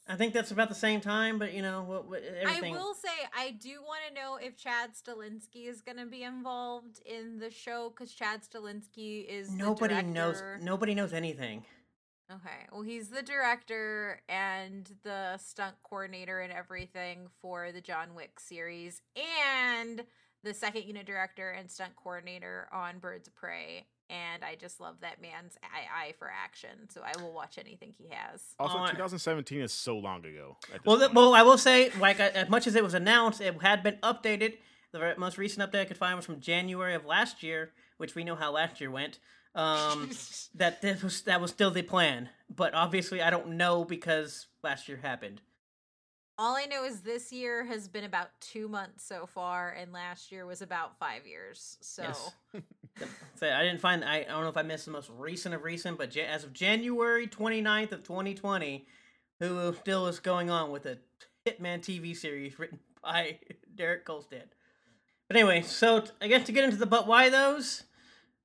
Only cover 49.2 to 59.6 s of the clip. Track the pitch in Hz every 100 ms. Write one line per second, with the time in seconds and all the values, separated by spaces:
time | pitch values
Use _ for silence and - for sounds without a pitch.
49.2 | 180 190 180 180 175 170 180 175 175 180
50.2 | - 190 180 180 185 175 160 - 147 113
51.2 | 139 78 95 - - - - - 165 143
52.2 | 180 - _ 202 - _ - - - -
53.2 | - - 156 135 175 175 180 175 147 156
54.2 | - 156 160 156 160 156 - 147 135 117
55.2 | 151 175 185 165 160 170 180 156 127 139
56.2 | 143 151 147 131 185 220 240 240 233 233
57.2 | 233 - 220 220 214 214 214 190 - 180
58.2 | 196 196 202 190 147 139 - - _ _
59.2 | _ _ 175 175